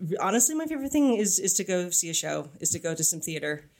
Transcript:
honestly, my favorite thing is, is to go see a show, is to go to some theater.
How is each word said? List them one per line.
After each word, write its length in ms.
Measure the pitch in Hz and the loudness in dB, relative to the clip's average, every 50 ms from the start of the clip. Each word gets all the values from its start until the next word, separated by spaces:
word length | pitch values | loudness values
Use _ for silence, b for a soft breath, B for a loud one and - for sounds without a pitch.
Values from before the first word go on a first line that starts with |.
| 190 156 180 - | -6 -4 -2 0
honestly, 340 | 160 190 208 247 262 - 311 | 0 2 4 4 2 2 2
my 100 | 311 320 | -2 -4
favorite 260 | 311 320 277 269 269 | -4 -4 -4 -4 0
thing 240 | - 302 285 262 233 | 2 4 4 4 4
is, 220 | 208 214 196 - - | 4 2 2 2 0
is 140 | 190 185 - | 0 0 0
to 80 | - 185 | 0 0
go 260 | - 185 180 180 180 | 0 0 0 0 0
see 200 | 175 - 170 165 | 0 -2 0 0
a 40 | 165 | -2
show, 360 | - - 151 147 151 147 151 - - | -2 -2 -2 -4 -4 -6 -8 -8 -2
is 100 | - - | -2 0
to 80 | 170 160 | 0 0
go 140 | - 165 165 | -2 -2 -2
to 100 | 160 156 | 0 0
some 160 | - 180 160 | 0 0 -2
theater. 480 | - 170 160 147 147 151 151 147 - - _ | -4 -6 -6 -4 -2 -4 -4 -4 -8 -18 _